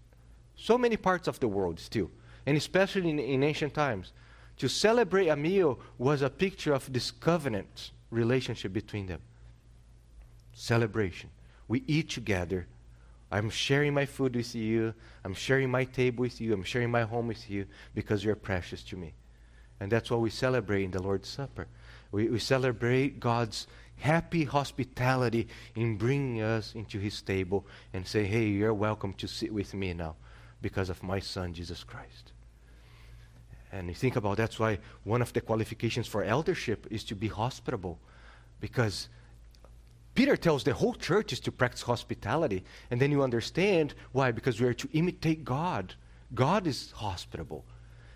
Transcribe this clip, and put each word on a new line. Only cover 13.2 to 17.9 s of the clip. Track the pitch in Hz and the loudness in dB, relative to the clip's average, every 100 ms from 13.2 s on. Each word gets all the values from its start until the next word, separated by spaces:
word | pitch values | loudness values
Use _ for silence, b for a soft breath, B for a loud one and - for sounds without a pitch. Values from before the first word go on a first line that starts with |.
| b | b
I'm | 98 110 | -2 0
sharing | - - 139 147 | -2 2 4 4
my | 143 139 | 2 0
food | - 135 120 | 0 0 0
with | 117 | -2
you. | 117 110 113 113 - B B | -2 0 2 2 -4 B B
I'm | 95 | -8
sharing | 95 - 135 131 | -6 0 2 2
my | 127 127 | 0 0
table | 131 127 117 | 0 0 2
with | 123 - | -2 -2
you. | 113 | -2
I'm | 101 87 | 0 0
sharing | 123 120 | -2 2
my | 120 | 2
home | 110 120 117 | 0 -2 -4
with | 104 - | -6 -6
you | 101 95 B B | -6 -6 B B